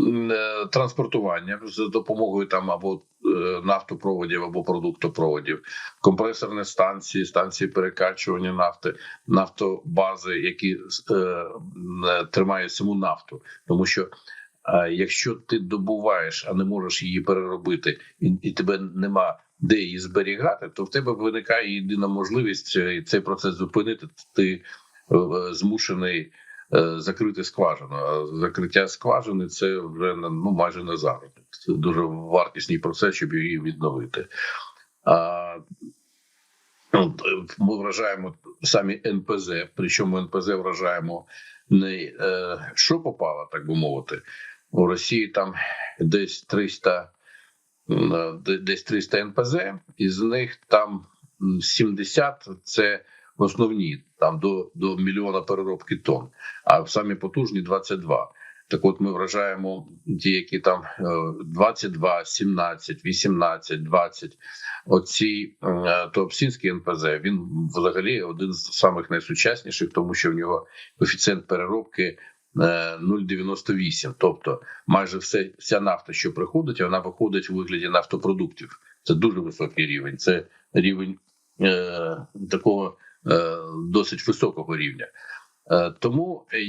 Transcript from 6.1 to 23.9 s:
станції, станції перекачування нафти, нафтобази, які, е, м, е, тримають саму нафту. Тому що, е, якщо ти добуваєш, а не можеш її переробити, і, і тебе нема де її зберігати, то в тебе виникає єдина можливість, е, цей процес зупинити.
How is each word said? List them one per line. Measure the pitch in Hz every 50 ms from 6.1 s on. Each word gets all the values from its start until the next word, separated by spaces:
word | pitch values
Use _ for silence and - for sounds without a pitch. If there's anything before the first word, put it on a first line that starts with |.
| 95 95 107 113 110 - 117 101 104 104 101
станції, | - - - 92 95 98 98 95 - - 98 92
станції | - - 87 92 92 - - 98 92
перекачування | - 98 92 92 90 - 92 92 95 - - 95 92 90 92 92 92
нафти, | 90 90 87 - - - 87 80 - - - - - _ -
нафтобази, | - 95 95 92 - - 101 95 95 - - - 85 95 95 95 95 92 - 92 90 82
які, | 82 90 90 - - 95 92 - - - - - - -
е, | 110
м, | 98 92 92 90 87 85 80 - - 80 - - 90 90 90 90 90 87
е, | 90 90 87 85 82
тримають | - - 95 95 98 95 90 87
саму | - - 101 104 101
нафту. | 98 95 90 - - - - - - - - - - _ -
Тому | 87 90 92
що, | 92 - - 92 - - - - - - - - - _ _ -
е, | - - 87 87 85
якщо | 85 90 95 - - - - 127 113
ти | 113 - - 117 113
добуваєш, | 95 90 107 101 95 98 110 104 104 107 101 90 82 80 80 - - -
а | 95
не | 92 95
можеш | 95 101 101 92 90 - - 90
її | 90 92 92
переробити, | 80 98 95 92 92 92 92 90 - - 170 82 - - - - - - _ _
і, | - 165 185 185
і | - 101
тебе | 98 - 92 92 101 92 95 92 85
нема | 92 98 101 98 95 92 85 - - _ _ _ _
де | 151 - 110
її | 107 95 87 87 90
зберігати, | 92 92 - 104 98 95 98 104 131 170 - - 104 87
то | - - 98
в | -
тебе | - 139 135 123
виникає | 117 104 107 110 110 113 104 - 113 117 113 101 98
єдина | 101 95 95 104 101 101 98
можливість, | 98 98 95 92 110 127 123 104 95 - - - - 95
е, | 90 90 90 85
цей | 82 - - 101
процес | 87 95 98 - - 98 90
зупинити. | 85 92 90 - 110 104 110